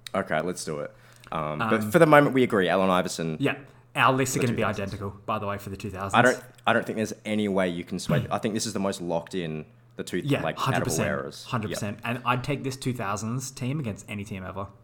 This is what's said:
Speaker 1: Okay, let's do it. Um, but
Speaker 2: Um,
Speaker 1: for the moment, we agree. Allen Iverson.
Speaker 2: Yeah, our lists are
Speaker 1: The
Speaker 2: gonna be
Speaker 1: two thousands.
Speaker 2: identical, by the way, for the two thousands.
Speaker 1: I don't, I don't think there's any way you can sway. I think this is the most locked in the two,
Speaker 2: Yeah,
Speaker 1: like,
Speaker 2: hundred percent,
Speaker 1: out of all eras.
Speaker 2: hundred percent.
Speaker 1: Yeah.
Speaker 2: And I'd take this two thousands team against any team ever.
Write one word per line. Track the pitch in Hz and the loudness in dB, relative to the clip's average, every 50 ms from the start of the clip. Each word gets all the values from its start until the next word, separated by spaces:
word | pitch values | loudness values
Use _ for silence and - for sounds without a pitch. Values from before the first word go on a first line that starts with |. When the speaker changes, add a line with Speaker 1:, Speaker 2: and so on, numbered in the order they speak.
| - - - | -10 -4 -2
Speaker 1:
Okay, | 98 92 - 85 78 | -2 -2 0 0 0
let's | 80 90 87 - - | 0 -2 -4 -6 -6
do | 82 76 73 | -8 -6 -6
it. | 73 - - - - - - - - - | -8 -10 -12 -16 -20 -20 -20 -20 -12 -8
Um, | - 80 78 76 76 78 | -4 -4 -4 -2 -2 -2
but | - 110 113 107 | 0 0 0 0
Speaker 2:
Um, | 107 107 | 2 4
Speaker 1:
for | - - | 6 6
the | 165 | 8
moment, | 156 151 147 147 135 127 | 10 10 10 10 8 6
we | 131 123 | 4 4
agree. | 120 117 101 90 | 4 4 4 4
Allen | 82 87 98 95 95 | 4 4 4 4 4
Iverson. | 90 90 87 92 - - 82 80 78 78 | 4 4 2 0 -2 -4 -4 -4 -2 -2
Speaker 2:
Yeah, | 139 131 - - - - - - - _ - | -2 -2 -2 -4 -10 -18 -20 -20 -20 _ 0
our | 143 120 123 | 4 4 4
lists | 131 131 135 127 - | 4 4 0 0 0
are | - | 0
Speaker 1:
The | 135 | 0
Speaker 2:
gonna | 120 110 | 0 0
be | 107 107 | 0 -2
Speaker 1:
two | |
thousands. | 101 101 101 98 98 101 | -2 -2 -4 -6 -6 -8
Speaker 2:
identical, | 98 101 98 - - - | -8 -8 -10 -10 -10 -6
by | - 110 104 | -6 -6 -4
the | 104 | -4
way, | 101 101 98 | -6 -6 -6
for | - 104 | -8 -10
the | 95 | -10
two | - - 104 | -8 -8 -8
thousands. | 90 92 98 98 98 | -8 -6 -2 4 6
Speaker 1:
I | 113 120 | 8 8
don't, | 127 120 - - - - - - | 8 6 2 -2 -14 -20 -2 2
I | 107 113 | 2 4
don't | 117 - | 4 2
think | - 92 | -2 -2
there's | 110 107 101 - - - | -2 -2 -2 -4 -6 -6
any | 107 107 107 107 | -2 0 0 2
way | 101 95 98 92 92 | 2 2 2 2 0
you | 85 87 85 | 0 -4 -6
can | - 95 | -6 -8
sway. | 87 - - 82 - 101 - | -6 -2 0 0 0 0 0
I | 92 | -2
think | 104 - 110 101 | -2 -2 -2 -2
this | 110 110 | -2 -4
is | 117 98 | -4 -4
the | 101 | -2
most | 98 98 98 - | -2 -2 -4 -4
locked | 87 87 85 85 85 - - | -4 -4 -2 -4 -4 -4 -6
in | 95 85 80 78 78 76 - - - - - _ | -6 -4 -4 -6 -8 -10 -12 -18 -20 -20 -16 _
the | - 92 | -12 -8
two, | - - - | -6 -4 -4
Speaker 2:
Yeah, | - 143 139 - - | -2 0 -2 0 -2
Speaker 1:
like, | - 107 | -2 -4
Speaker 2:
hundred | - - 135 - - - | -2 -2 0 0 0 0
percent, | - - - - | 0 0 0 -2
Speaker 1:
out | 73 73 | -2 -2
of | 71 | -4
all | 67 | -6
eras. | 71 - - - | -8 -12 -14 -10
Speaker 2:
hundred | - - 117 104 - | -8 -6 -6 -4 -6
percent. | - - 113 101 107 - | -6 -6 -6 -6 -8 -6
Speaker 1:
Yeah. | - 117 | -6 -8
Speaker 2:
And | 120 117 - | -6 -4 -2
I'd | 120 123 127 123 | -2 -2 0 -2
take | - 143 131 117 | -4 -4 -4 -4
this | 135 127 | -6 -8
two | - - 131 120 | -6 -4 -6 -4
thousands | 123 104 98 104 101 110 110 120 135 - - | -4 -4 -4 -4 -4 -4 -6 -6 -6 -8 -10
team | - - 123 123 143 160 | -10 -8 -6 -4 -4 -4
against | 135 110 98 - - - | -4 -6 -8 -8 -10 -10
any | 107 104 98 | -10 -10 -8
team | - 104 95 92 | -8 -10 -10 -10
ever. | 92 90 95 101 98 - - | -10 -10 -10 -10 -12 -14 -20